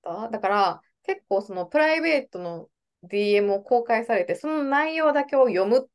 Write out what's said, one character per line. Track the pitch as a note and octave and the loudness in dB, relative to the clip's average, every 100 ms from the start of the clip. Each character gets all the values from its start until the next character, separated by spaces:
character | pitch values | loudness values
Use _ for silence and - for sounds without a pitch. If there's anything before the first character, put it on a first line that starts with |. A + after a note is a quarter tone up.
た。 | F3 F3 A3 | -12 -10 -8
だ | G#3+ | -4
か | G3 | 0
ら、 | G#3 F#3+ - _ _ | 2 2 0 _ _
結 | - F#4+ _ | -8 -8 _
構 | G3 | -4
そ | G3+ | -4
の | F#3 F3+ | -8 -2
プ | D4+ | 0
ラ | D#4 | 2
イ | D#4+ | 2
ベ | E4 D4 - | 0 -2 -2
ー | |
ト | F3+ | -10
の | F3 E3+ - _ _ _ | -10 -12 -16 _ _ _
デ | F3 G3+ | -8 -2
ィ | G#3 | 2
ー | G3+ | 2
エ | |
ム | G3+ | 2
を | G3+ | 0
公 | G3+ A#3+ | 0 0
開 | A#3 A3 | 2 -2
さ | A#3 | 0
れ | G#3+ | -2
て、 | F3 | 0
そ | D#3+ D4+ | -4 -4
の | D#4 | -4
内 | C#4 C#4 D#4 D#4+ | 0 0 0 0
容 | D#4 | 2
だ | D4 | 2
け | C#4 C4+ | 0 2
を | B3+ | 2
読 | F3+ F#3+ | 2 2
む | B3+ | 2
っ | B3+ | 0